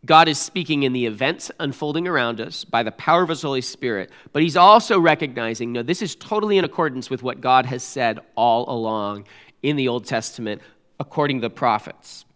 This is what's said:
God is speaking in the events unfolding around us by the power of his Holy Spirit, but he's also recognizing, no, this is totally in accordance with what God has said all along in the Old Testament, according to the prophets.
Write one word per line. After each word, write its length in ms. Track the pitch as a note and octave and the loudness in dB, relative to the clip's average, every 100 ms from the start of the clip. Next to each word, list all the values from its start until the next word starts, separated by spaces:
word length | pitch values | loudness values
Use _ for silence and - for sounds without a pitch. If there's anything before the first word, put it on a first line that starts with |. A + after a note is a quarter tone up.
| - | 6
God 220 | D#3+ D#3+ | 6 6
is 100 | C#3+ | 2
speaking 460 | - F#3+ D#3+ D3 | -4 -6 -2 0
in 100 | C#3 | 0
the 140 | B2+ A#2 | 0 -2
events 420 | G#2 C3+ E3+ - - | -2 -4 -4 -12 -8
unfolding 480 | D3 C3 D3+ D#3 F3+ | -8 -4 -6 -4 -2
around 320 | D#3 A#2 A2+ | -2 -2 -4
us 240 | C3+ - | -10 -12
by 200 | - A#2 | -4 -2
the 80 | A2 | -2
power 320 | - - E3+ | -4 2 2
of 60 | E3+ | 2
his 120 | E3 | -4
Holy 200 | D3+ C3+ | -4 -4
Spirit, 500 | B2 - B2+ G#2 F#2 - - | -6 -8 -6 -6 -8 -16 -6
but 100 | D3 | -2
he's 120 | E3 D3 | 0 6
also 440 | F#3 A3 - G3 | 8 8 6 2
recognizing, 720 | E3 D3+ D3 B2 A2+ A2 A#2+ | 4 2 -2 -6 -6 -6 -6
no, 100 | A#2+ | -6
this 220 | A#2+ F3+ | -4 -4
is 100 | F#3+ | -6
totally 460 | - - G#3+ G#3 G3 | -10 -4 -2 2 2
in 40 | |
accordance 460 | F3 - D#3 B2+ A#2 | 2 -2 -2 -4 -8
with 140 | C3 | -6
what 180 | B2+ - | -6 -4
God 240 | B2+ C3 B2+ | 4 4 4
has 160 | C3 | -6
said 380 | - C3+ A#2+ A2 - - | -8 -2 -2 -2 -8 0
all 340 | A#2+ A#2 - | 2 2 0
along 560 | B2 A2 A2 G2+ G2+ G2+ - - _ | -4 -4 -4 -4 -8 -14 -20 -20 _
in 140 | C#3+ D3 | -2 0
the 100 | B2+ | 0
Old 180 | A#2+ G2+ | -2 -4
Testament, 560 | A#2+ - - A2 G2+ - _ _ _ | -6 -6 -8 -8 -8 -14 _ _ _
according 380 | C#3 - C#3+ C3 | -8 -2 -2 -2
to 40 | |
the 80 | A2+ | -6
prophets. 760 | - B2 G#2+ - - - - _ | -2 -2 -2 -4 -20 -20 -20 _